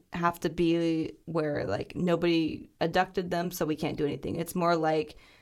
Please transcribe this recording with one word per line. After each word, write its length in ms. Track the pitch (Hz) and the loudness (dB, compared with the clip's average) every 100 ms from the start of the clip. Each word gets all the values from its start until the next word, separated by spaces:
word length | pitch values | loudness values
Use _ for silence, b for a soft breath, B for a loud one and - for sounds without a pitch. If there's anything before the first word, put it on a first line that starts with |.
| - | -10
have 260 | 170 170 170 | -2 0 0
to 80 | 175 | -2
be 640 | 165 170 170 165 160 160 - - | 0 2 4 2 0 -2 -6 -6
where, 400 | 165 151 147 - | -2 0 -2 -2
like, 280 | - - | -4 -4
nobody 760 | - 175 170 175 165 156 - - - | -2 2 2 4 4 2 -2 -10 -2
abducted 500 | 170 175 185 196 175 | 0 2 0 0 -2
them, 200 | 175 175 | -2 -2
so 160 | - 151 | -2 -2
we 100 | 151 | 0
can't 220 | 160 131 | -2 -2
do 80 | 147 | -2
anything. 300 | 139 - - | -2 -4 -4
It's 180 | 170 | -4
more 200 | 185 170 | 0 2
like 420 | 170 160 156 151 - b b | 2 2 0 -2 -8 b b